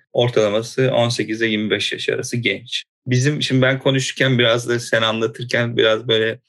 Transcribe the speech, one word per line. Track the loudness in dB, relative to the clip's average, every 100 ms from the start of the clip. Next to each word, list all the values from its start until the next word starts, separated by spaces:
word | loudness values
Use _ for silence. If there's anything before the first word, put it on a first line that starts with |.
| _
ortalaması | 0 2 2 2 0 -2 -2 0
on | 2 2
sekiz | 0 -4 -2
ile | -2
yirmi | 0 0
beş | -2 -2
yaş | -4 -4
arası | -4 -4 -4
genç. | -2 -4 -6 -10 -10 _ -2
Bizim, | 0 0 0
şimdi | 0 2
ben | 2 2
konuşurken | 0 0 -2 0 2 4
biraz | 4 2 0
da | -4
sen | 0 0
anlatırken | 0 0 -2 -4 -4 -2 0 2
biraz | 2 2 0
böyle, | 0 0 -4